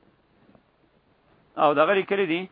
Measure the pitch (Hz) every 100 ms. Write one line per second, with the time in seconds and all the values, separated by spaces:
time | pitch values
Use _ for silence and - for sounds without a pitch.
0 | _ _ _ _ _ _ _ _ _ _
1 | _ _ _ _ _ - 151 143 160 196
2 | - 202 180 170 185